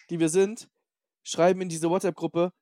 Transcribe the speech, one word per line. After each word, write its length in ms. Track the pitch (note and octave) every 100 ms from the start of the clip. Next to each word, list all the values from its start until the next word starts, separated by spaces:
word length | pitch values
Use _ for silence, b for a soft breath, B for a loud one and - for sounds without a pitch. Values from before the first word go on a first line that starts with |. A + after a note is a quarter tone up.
| -
die 100 | E3+
wir 100 | D#3+
sind, 400 | F3+ G3 A3+ - _ _ _ _ _
schreiben 380 | - - F3 F#3
in 80 | F#3
diese 200 | D#3+ E3
WhatsApp-Gruppe, 640 | F#3 F#3 D#3+ E3 E3+ F3+ -